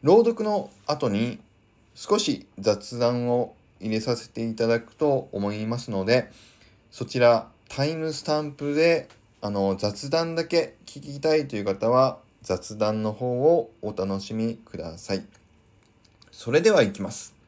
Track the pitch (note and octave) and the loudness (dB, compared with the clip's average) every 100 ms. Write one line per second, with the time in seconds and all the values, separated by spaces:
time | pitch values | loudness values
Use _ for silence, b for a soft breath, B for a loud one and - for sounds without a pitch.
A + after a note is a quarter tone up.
0 | C3+ G#3 A#3 A3+ G#3+ G#3 - - - D3 | 8 6 6 0 -2 -2 -4 -14 -6 -2
1 | B2+ G2+ A#2+ - - _ _ _ _ - | 0 0 -2 -6 -18 _ _ _ _ -18
2 | - G#3 - C3 - - G#2+ G2+ - A#2+ | -2 0 0 -4 -8 -6 -2 -2 -4 -2
3 | A#2+ A#2+ A#2+ A#2+ A#2 - _ _ G#2 A2 | 0 0 0 0 -2 -8 _ _ -4 -4
4 | A2+ A#2+ - - A#2 A2 A#2 A#2 A#2 _ | -2 -4 -6 -6 -6 -2 0 0 -2 _
5 | D3+ C3+ - G2+ G2+ G#2+ A2 A#2+ - G2 | 0 0 -2 -6 -4 -4 -6 -6 -4 -4
6 | F#2+ B2 - B B B B B _ - | 2 2 2 B B B B B _ -12
7 | B2+ C3 B2 A#2 - _ _ - C#3+ D#3+ | -8 4 6 6 2 _ _ -4 -4 -2
8 | D#3+ D3+ - D3+ D3+ C#3 C#3+ D3 E3 E3 | -6 -6 -2 -2 -2 -6 -4 2 4 2
9 | C#3 - _ _ G#2 G2+ G2 F#2+ G#2 G2+ | -2 -20 _ _ -6 0 0 0 -4 -4
10 | C#3 D#3+ E3 E3 E3 E3+ D#3+ - - - | -4 -2 -2 -4 0 0 0 -8 -20 -16
11 | C#3 C#3 D#3 D#3 C3+ G#2+ G2+ G2 A2 B2+ | -14 -4 2 2 0 -4 -2 0 2 4
12 | C3 - _ _ - F#2 - G#2+ G#2+ G#2+ | 4 0 _ _ -4 -4 -4 -2 -2 0
13 | G#2+ G#2 B2 B2 C#3+ E3+ - _ G#2+ G2+ | -4 -4 -4 2 4 4 0 _ -10 -4
14 | G2 G2 G2 A2 A2+ A2+ - E2+ D#2+ F2 | -4 -4 -6 -4 -4 -6 -14 -12 -12 -12
15 | - G2 - _ _ _ _ _ _ _ | -6 -6 -8 _ _ _ _ _ _ _
16 | _ _ _ - - C3 G3+ F#3+ A2 G2 | _ _ _ -14 0 4 6 6 4 0
17 | F#2+ - - _ | -8 -8 -14 _